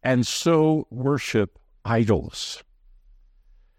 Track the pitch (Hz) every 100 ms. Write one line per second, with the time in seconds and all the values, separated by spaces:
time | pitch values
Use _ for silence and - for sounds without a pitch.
0 | 127 123 120 - 170 165 156 156 - 120
1 | 131 143 - 110 98 - _ _ 101 117
2 | 110 98 78 - - - - _ _ -
3 | _ - _ _ _ - _